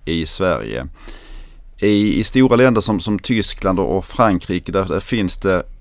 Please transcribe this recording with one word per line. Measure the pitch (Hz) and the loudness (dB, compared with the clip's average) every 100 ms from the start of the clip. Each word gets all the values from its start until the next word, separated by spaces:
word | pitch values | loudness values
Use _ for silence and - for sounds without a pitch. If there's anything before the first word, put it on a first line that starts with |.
| - | -4
i | 82 78 | -4 -4
Sverige. | - 92 69 55 57 71 - - - - - - - - - | -2 0 0 -4 -8 -10 -14 -20 -20 -18 -18 -18 -20 -20 -2
I, | 101 104 104 92 | 2 4 2 0
i | |
stora | 110 131 131 120 | 0 4 6 6
länder | 127 110 | 6 4
som, | 110 101 | 0 -2
som | 107 101 | -2 -4
Tyskland | - 113 98 - 95 92 | -2 -2 -2 -2 -2 0
och, | 92 92 | 0 -2
och | - | -4
Frankrike, | - 113 90 - 90 - | 0 2 2 -2 -6 -2
där, | 92 95 | -2 -2
där | 85 | -4
finns | - 117 90 - | -2 -2 -2 -2
det | 98 90 - - | 0 0 -2 -14